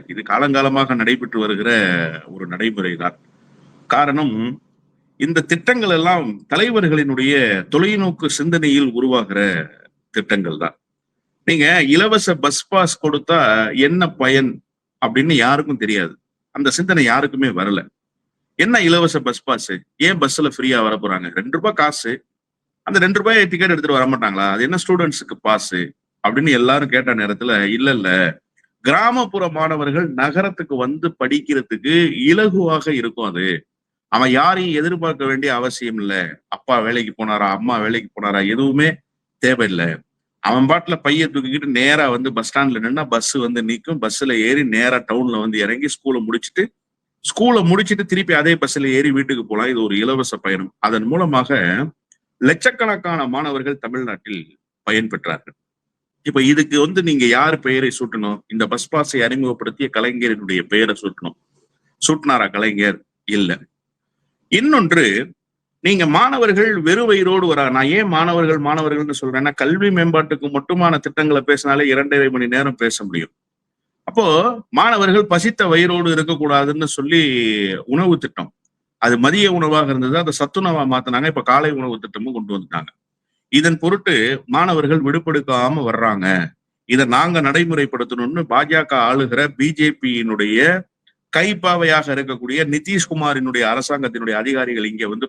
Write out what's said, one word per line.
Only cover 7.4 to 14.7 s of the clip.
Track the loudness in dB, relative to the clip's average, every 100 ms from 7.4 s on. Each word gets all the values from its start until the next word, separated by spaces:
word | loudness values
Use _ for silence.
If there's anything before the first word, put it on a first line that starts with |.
| 2 0 0 0
தொலைநோக்கு | 2 2 -2 -2 -4 -2
சிந்தனையில் | 0 0 2 2 2
உருவாகிற | 0 0 0 -2 -2 0 -2 -6 -14 _ _ _
திட்டங்கள் | -6 -2 -2 -2 -4
தான். | -6 -8 _ _ _ _ _ _ -2
நீங்க | 2 4 4 4 4
இலவச | 4 2 0 0
பஸ் | -2 -4 0
பாஸ் | 0 2 0 -2
கொடுத்தா | -2 0 2 4 2 0 2 2
என்ன | 2 0 0
பயன் | 2 2 2 -4 _